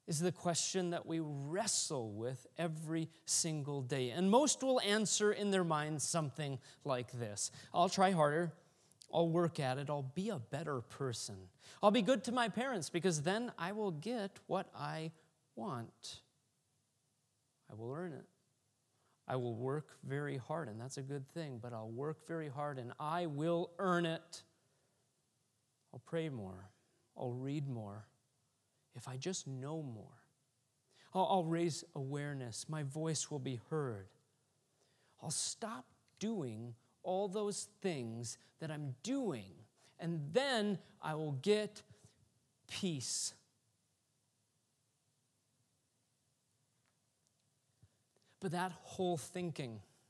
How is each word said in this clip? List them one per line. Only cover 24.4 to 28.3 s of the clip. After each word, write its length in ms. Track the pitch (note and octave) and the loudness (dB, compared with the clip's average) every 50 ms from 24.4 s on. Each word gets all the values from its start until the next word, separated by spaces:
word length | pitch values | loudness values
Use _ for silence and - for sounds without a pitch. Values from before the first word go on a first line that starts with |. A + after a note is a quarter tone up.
| - _ _ _ _ _ _ _ _ _ _ _ _ _ _ _ _ _ _ _ _ _ _ _ _ _ _ _ _ _ - | -18 _ _ _ _ _ _ _ _ _ _ _ _ _ _ _ _ _ _ _ _ _ _ _ _ _ _ _ _ _ -16
I'll 80 | B2 | -16
pray 300 | - - - E3 D#3+ D#3 | -12 -6 -4 -4 -2 -2
more. 400 | C3+ A#2 G2+ F#2 F#2+ F#2+ F#2+ G2 - _ _ _ _ _ _ _ - | -4 -6 -8 -8 -10 -12 -14 -18 -20 _ _ _ _ _ _ _ -10
I'll 180 | - - B2 A#2+ | -6 -4 -4 -4
read 360 | B2+ C3 C#3 C#3+ D#3 C#3+ C#3 | -4 -4 -2 -2 -2 -2 -4
more. 400 | B2 A#2 G#2+ G2+ G2+ G#2 G#2 - _ _ _ _ | -4 -6 -6 -8 -8 -12 -12 -16 _ _ _ _